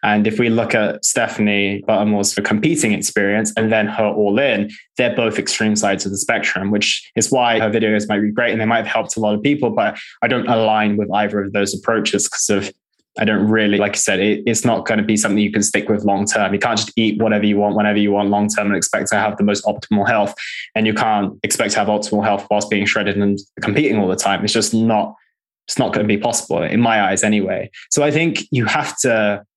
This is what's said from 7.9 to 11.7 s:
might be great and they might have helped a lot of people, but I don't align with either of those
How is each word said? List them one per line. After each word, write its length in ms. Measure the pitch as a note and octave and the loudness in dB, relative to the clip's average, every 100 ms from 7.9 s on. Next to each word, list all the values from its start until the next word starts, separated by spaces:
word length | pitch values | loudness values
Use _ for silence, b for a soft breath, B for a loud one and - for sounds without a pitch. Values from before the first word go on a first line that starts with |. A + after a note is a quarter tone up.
| G#2+ G#2 | 0 0
might 140 | G#2 | 0
be 100 | G#2 | 0
great 200 | G#2 A#2+ | 0 0
and 100 | A2 | 0
they 40 | A2 | 0
might 120 | A#2 | 0
have 100 | G#2+ | 0
helped 300 | A2+ G#2 - | -2 -2 -2
a 20 | |
lot 160 | G#2+ G#2+ | 0 0
of 80 | |
people, 260 | C#3+ D3 B2 | 0 0 0
but 280 | G#2 G#2+ B B B | 0 -2 B B B
I 60 | A#2 | -2
don't 200 | B2 A#2+ | 0 0
align 500 | A2+ A2 G#2+ G#2+ G#2 | 2 2 2 2 0
with 140 | G#2 | 0
either 280 | G2 G#2 G#2 | 0 0 -2
of 100 | G2 | -2
those 200 | G2+ G2+ | -2 -2